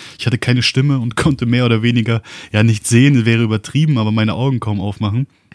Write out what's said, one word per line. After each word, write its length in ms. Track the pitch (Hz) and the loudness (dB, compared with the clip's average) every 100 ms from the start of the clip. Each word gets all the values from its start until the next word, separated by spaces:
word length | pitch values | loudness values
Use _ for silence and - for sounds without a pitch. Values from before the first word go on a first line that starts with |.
| - - | -20 -8
Ich 60 | - | -4
hatte 120 | 120 | -4
keine 240 | - 123 | 0 0
Stimme 380 | 120 - 139 139 | 0 0 0 0
und 160 | 120 113 | -2 -2
<laughs> 20 | |
konnte 280 | 165 139 120 | -2 0 0
mehr 200 | 120 123 | 0 2
oder 160 | 113 | 2
weniger, 380 | 117 120 113 117 - - - | 2 0 0 -2 -6 -16 -4
ja, 120 | 107 | 2
nicht 240 | 113 107 - | 2 2 2
sehen, 380 | 117 139 135 113 | 4 6 4 2
wäre 180 | 113 | 2
übertrieben, 540 | 117 107 - 139 156 131 | 0 -2 -2 -2 0 0
aber 140 | 107 | 0
meine 220 | 110 110 | 0 0
Augen 260 | 95 135 127 | 0 -2 -2
kaum 220 | 110 104 | -4 -4
aufmachen. 460 | 98 98 107 110 139 _ _ | -4 -4 -4 -4 -6 _ _